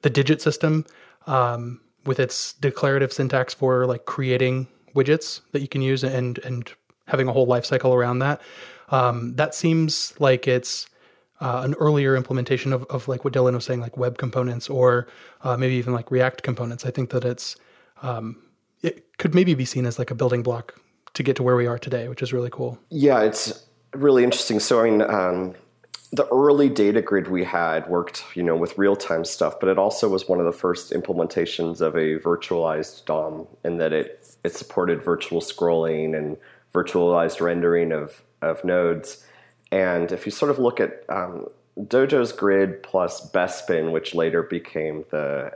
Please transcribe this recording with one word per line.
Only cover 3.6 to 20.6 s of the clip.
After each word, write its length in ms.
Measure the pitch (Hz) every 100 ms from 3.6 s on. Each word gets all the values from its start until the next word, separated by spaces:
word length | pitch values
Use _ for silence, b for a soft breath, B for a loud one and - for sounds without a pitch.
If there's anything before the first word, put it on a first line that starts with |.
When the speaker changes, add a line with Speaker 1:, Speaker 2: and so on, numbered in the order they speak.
| 131 127 127
Speaker 1:
like, 200 | 120 -
creating 640 | - 131 123 127 131 131 _ _ 139
widgets 460 | 131 160 - - _
that 100 | 143
you 60 | 143
can 140 | 139
use 220 | 131 135
and, 360 | 131 131 123 123
and 320 | 127 123 117 - _ _ -
having 200 | 135 131
a 60 |
whole 120 | 123 123
life 200 | 123 -
cycle 280 | 131 131
around 260 | 127 120 123
that. 220 | 135 147 B B B B B
Um, 460 | 135 123 117 120 123
that 180 | 151
seems 600 | - 165 160 160 - - -
like 280 | 143 127 135
it's, 400 | 127 - - - b b b b _
uh, 200 | 127 123 131
an 80 | 151
earlier 400 | 151 147 135 135
implementation 560 | 127 131 120 131 135
of, 140 | 131 -
of, 240 | 135 135
like, 160 | 123 139
what 80 |
Dylan 200 | 131 127
was 120 | 123 -
saying, 160 | 123
like, 160 | 117 -
web 200 | 123 123
components, 520 | 127 131 123 120 -
or, 380 | 135 127 123 123 B B B
uh, 140 | 131 123
maybe 180 | 127 127
even, 180 | 120
like, 160 | 120 -
React 340 | 127 127 -
components. 420 | - 117 117 117 131
I 60 |
think 180 | 139 123
that 160 | 127 123
it's, 320 | 123 - - b b b _
um, 400 | 123 117 110 110 _ _ _ _
it 360 | 165 - _ -
could 180 | 160 175
maybe 180 | 180
be 120 | 139 123
seen 200 | 135 120
as, 140 | 117
like, 100 | 123
a 60 | 117
building 260 | 127 123
block 340 | 120 117